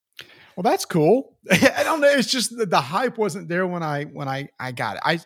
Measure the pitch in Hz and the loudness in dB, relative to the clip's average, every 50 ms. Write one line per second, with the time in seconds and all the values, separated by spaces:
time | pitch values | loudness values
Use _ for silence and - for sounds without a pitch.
0 | _ _ _ - - _ - - - - - - 180 240 330 - - - - 165 | _ _ _ -20 -20 _ -20 -20 -20 -18 -8 -2 0 0 0 0 -2 -2 2 4
1 | 147 160 214 269 - - _ _ - - 190 - - 262 - - 294 - 320 311 | 6 6 4 4 2 -4 _ _ -2 0 2 4 4 4 4 4 0 0 2 4
2 | 285 285 285 269 226 - 262 254 214 - 233 240 220 175 185 170 135 127 165 202 | 4 4 4 4 2 0 -2 -4 -4 -4 -4 -4 -2 0 0 0 0 0 -2 -2
3 | 262 247 233 226 214 202 151 196 175 160 170 180 190 180 175 170 165 151 147 143 | -2 -2 -2 -2 -4 -4 -4 -6 -8 -4 -2 -2 -2 -2 -4 -4 -4 -4 -4 -4
4 | 147 156 - 156 143 135 135 135 143 - _ - 127 127 123 120 127 110 98 - | -6 -8 -10 -8 -6 -6 -6 -6 -8 -10 _ -12 -10 -10 -6 -6 -6 -6 -4 -4
5 | - 151 165 165 - | -2 -2 -2 -2 -4